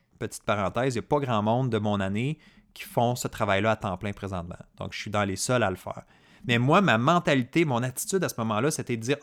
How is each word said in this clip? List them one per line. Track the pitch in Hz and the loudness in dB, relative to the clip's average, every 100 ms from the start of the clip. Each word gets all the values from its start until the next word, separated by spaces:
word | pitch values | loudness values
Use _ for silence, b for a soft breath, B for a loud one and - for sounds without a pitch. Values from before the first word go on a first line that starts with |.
| _ - | _ -10
petite | 110 - | -10 -6
parenthèse, | - 104 92 117 135 113 | -2 0 0 0 -2 -2
il | |
y | |
a | |
pas | - 147 | 0 -2
grand | 135 110 | 0 0
monde | 107 120 131 | 2 2 0
de | 110 | 0
mon | 107 104 | 0 0
année | 98 101 131 156 b b b | -2 -2 -4 -6 b b b
qui | - | -18
font | - - 120 123 | -6 0 0 0
ce | - | -6
travail-là | - 104 98 110 | -4 0 2 2
à | 107 | 0
temps | 104 92 | -2 -6
plein | 104 | -6
présentement. | 101 101 92 87 87 - - | -8 -8 -8 -8 -12 -16 -14
Donc, | 95 | -12
je | - | -10
suis | 110 | -4
dans | 104 | -2
les | 98 92 | -2 -2
seuls | - 123 | 0 2
à | 104 | 2
le | 92 | -2
faire. | - - - b b b - | -8 -12 -16 b b b 0
Mais | 120 | 2
moi, | 127 170 | 6 6
ma | 180 113 | 6 4
mentalité, | 131 175 175 139 117 165 165 | 4 2 4 2 2 0 2
mon | 117 | 0
attitude | 127 - - 190 | -2 -6 -4 -2
à | 143 | -2
ce | - | -2
moment-là, | 113 107 143 | -2 0 0
c'était | 156 143 117 | -2 -4 -4
de | |
dire, « | 113 143 | -2 0